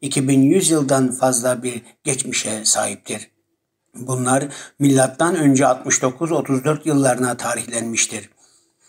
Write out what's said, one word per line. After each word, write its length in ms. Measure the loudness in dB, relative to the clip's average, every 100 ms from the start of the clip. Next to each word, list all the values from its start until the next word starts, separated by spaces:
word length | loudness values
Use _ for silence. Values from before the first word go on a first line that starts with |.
iki 280 | -6 -2 2
bin 140 | 4
yüz 280 | 6 4 4
yıldan 420 | 2 2 2 2
fazla 500 | 0 0 0 -2 -2
bir 200 | -6 -8 -14 _
geçmişe 600 | -6 -6 -4 -6 -6 -4
sahiptir. 680 | -2 0 -2 -8 -12 -12 -12 _ _ _ _ _ _
Bunlar 540 | -14 -8 -4 0 0 -2 -10 -20 0
milattan 580 | 4 4 2 0 0 2
önce 300 | 4 4 4
altmış 360 | 0 -2 0
dokuz 300 | 0 -2 -2
otuz 320 | -2 0 -2
dört 220 | 0 -2 0
yıllarına 500 | 2 2 2 -2 -4
tarihlenmiştir. 960 | -4 -6 -6 -6 -4 -4 -4 -6 -14 _ _ _ _ _